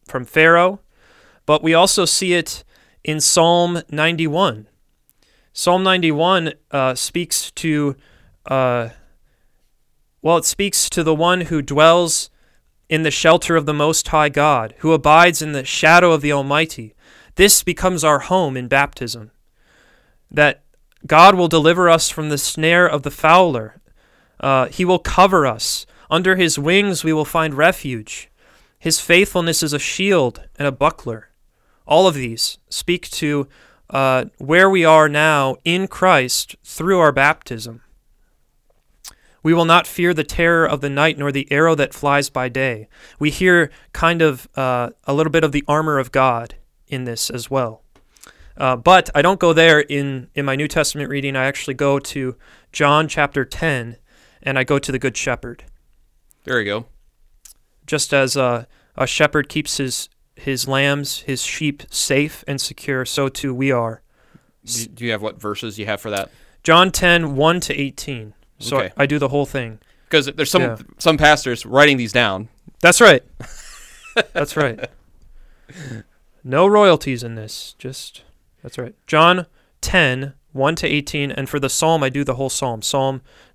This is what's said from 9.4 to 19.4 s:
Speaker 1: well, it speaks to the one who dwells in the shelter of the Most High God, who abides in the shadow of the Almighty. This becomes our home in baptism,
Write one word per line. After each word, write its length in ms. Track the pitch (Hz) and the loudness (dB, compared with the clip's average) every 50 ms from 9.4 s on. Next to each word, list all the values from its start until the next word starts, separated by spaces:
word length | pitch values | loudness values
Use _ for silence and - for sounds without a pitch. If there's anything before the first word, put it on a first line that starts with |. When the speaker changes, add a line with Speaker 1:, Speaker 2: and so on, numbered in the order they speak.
| _ _ _ _ _ _ _ _ _ _ _ _ _ _ _ _ | _ _ _ _ _ _ _ _ _ _ _ _ _ _ _ _
Speaker 1:
well, 160 | - 160 170 | 0 0 0
it 80 | 165 - | 2 0
speaks 440 | - - - 202 202 - - - - | -2 -4 -4 -4 -2 -2 -2 -4 -2
to 120 | - 175 160 | -4 -2 0
the 120 | 160 160 | 0 0
one 260 | 151 170 175 180 180 | 2 2 2 2 0
who 200 | 165 151 170 151 | -2 -4 -4 -4
dwells 680 | 135 - 143 147 156 165 165 175 175 160 - - - - _ _ _ _ _ _ _ _ _ _ _ | -4 -2 2 4 6 6 6 4 2 0 -2 -4 -6 -10 _ _ _ _ _ _ _ _ _ _ _
in 160 | - 160 156 160 | -4 -2 -2 -2
the 80 | 151 | -2
shelter 460 | - - - 160 165 170 - - 170 | -2 2 4 4 4 4 2 0 0
of 80 | 160 143 | 0 0
the 80 | 151 151 | -2 -2
Most 340 | 147 147 160 156 - - - | -2 0 0 0 -2 -2 -2
High 200 | 160 156 151 147 | 0 0 0 0
God, 460 | 143 147 147 151 143 120 110 110 - | 0 0 2 2 2 0 -2 -6 -8
who 160 | - - 156 160 | -4 0 0 2
abides 480 | 147 131 151 151 165 175 175 151 - | 2 4 6 6 8 6 6 4 0
in 100 | 156 151 | -4 -6
the 140 | 147 135 127 | -6 -8 -8
shadow 460 | - - - 156 156 165 175 180 175 | -6 -4 2 4 6 6 6 6 6
of 100 | 160 147 | 4 2
the 100 | 143 147 | 0 0
Almighty. 640 | 143 143 135 139 143 156 160 156 - 127 113 107 _ _ _ _ - - _ _ _ | -2 -2 -2 0 0 0 -2 -2 -6 -12 -18 -18 _ _ _ _ -20 -20 _ _ _
This 280 | - 190 202 - - - | 2 4 4 4 2 0
becomes 400 | 185 170 - 190 185 180 156 160 | -4 -4 -2 -2 -2 -2 0 2
our 160 | 156 147 135 | 2 2 2
home 360 | - - 185 190 170 139 131 | 0 0 0 0 0 -2 -4
in 140 | 127 123 117 | -6 -4 0
baptism, 640 | 135 139 143 143 - - 123 113 - 113 107 113 _ _ | 2 2 2 0 -4 -8 -10 -10 -10 -12 -16 -20 _ _